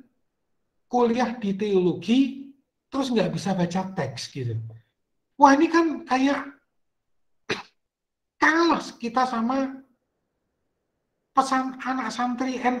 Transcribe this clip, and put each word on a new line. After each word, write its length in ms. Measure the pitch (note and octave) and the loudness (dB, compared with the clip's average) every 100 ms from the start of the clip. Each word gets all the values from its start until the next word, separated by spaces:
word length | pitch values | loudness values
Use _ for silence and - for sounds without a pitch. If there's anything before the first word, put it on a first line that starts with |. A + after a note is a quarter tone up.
| - _ _ _ _ _ _ _ _ | -20 _ _ _ _ _ _ _ _
kuliah 480 | A#3+ A#3+ A#3 A3+ - | 2 2 2 0 -2
di 160 | G3 | -4
teologi, 920 | F#3+ G#3 F#3+ F3+ - - B3+ C#4 - - - _ _ _ | -2 0 2 2 0 2 2 2 -2 -16 -20 _ _ _
terus 240 | C4+ C4 | -4 0
nggak 240 | A3 E3+ - | 0 0 -2
bisa 160 | G3 | -2
baca 300 | F#3 E3+ F#3+ - | 0 0 -2 -6
teks 400 | - B2 - - | -6 -6 -8 -12
gitu. 240 | C#3 A#2 A2+ A2+ - _ _ _ _ _ - | -8 -6 -6 -8 -14 _ _ _ _ _ 4
Wah, 160 | C#4 | 6
ini 160 | C#4 E4 | 6 4
kan 400 | E4 E4 B3+ - | 2 2 -2 -2
kayak 400 | B3+ C#4 C#4 - - _ _ _ _ _ _ _ _ - | 0 0 -2 -6 -16 _ _ _ _ _ _ _ _ -10
<clears throat> 880 | - - _ _ _ _ _ _ _ | -10 -12 _ _ _ _ _ _ _
kalah 380 | D4+ D#4+ E4+ C4+ - - | 2 4 2 0 -4 -10
kita 320 | A#3 B3+ B3+ | -4 0 0
sama 560 | A#3 A3+ C4+ C4+ - - _ _ _ _ _ _ _ _ _ _ _ _ _ _ - | 0 0 0 -2 -6 -18 _ _ _ _ _ _ _ _ _ _ _ _ _ _ 0
pesan 400 | C4 C4 C4 - | 2 0 -2 -6
anak 260 | B3+ C4 A3+ A#3+ | -6 -4 -4 -4
santri 400 | B3 A#3+ C4 A#3+ | -4 -2 -4 -2
N 160 | B3 B3 | -2 -2